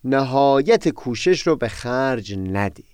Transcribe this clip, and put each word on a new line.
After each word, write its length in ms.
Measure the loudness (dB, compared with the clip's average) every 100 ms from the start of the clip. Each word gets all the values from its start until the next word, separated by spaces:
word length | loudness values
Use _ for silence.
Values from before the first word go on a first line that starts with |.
نهایت 840 | 0 0 2 2 4 4 4 2 2
کوشش 580 | -4 -6 -2 0 2 2
رو 100 | 0
به 120 | -2
خرج 640 | -6 -6 -2 -2 -2 -6 -8
نده. 440 | -4 -2 -2 -6 -20